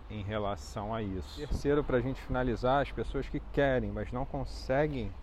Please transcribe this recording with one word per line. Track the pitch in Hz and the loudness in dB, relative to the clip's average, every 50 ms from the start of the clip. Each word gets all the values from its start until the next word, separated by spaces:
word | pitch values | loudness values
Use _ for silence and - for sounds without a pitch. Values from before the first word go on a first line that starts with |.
| - - | -10 -10
em | 104 107 | -8 -6
relação | 95 101 107 107 104 98 101 - - - - 110 101 107 113 | -4 -2 -2 0 0 -2 -2 -4 -6 -8 -6 -6 -4 -2 -2
a | 113 | -2
isso. | 107 98 95 92 - - - 147 | -2 -2 -2 -4 -6 -6 -8 -10
Terceiro, | 147 - - - - 139 143 147 139 | -4 -2 -2 0 2 4 4 4 4
pra | - 127 123 | 4 2 2
gente | 117 135 127 - | 2 2 -2 -4
finalizar, | - - 131 127 127 127 110 98 120 123 135 143 | -4 -2 0 2 2 2 2 2 4 4 4 4
as | 127 - | 2 0
pessoas | - 120 113 - - 139 127 - | -2 -4 -4 -2 -2 -2 -2 -2
que | - 147 | -4 -4
querem, | - - - 147 139 139 131 123 107 101 | -4 0 2 4 4 6 4 4 2 0
mas | 104 107 - - | -2 -4 -4 -4
não | 123 127 135 | -2 -4 -4
conseguem | - - 139 127 - - - - - - 143 156 156 143 127 110 98 - - | -2 -2 -4 -4 -4 -6 -6 -2 2 2 4 4 2 0 -2 -4 -4 -6 -8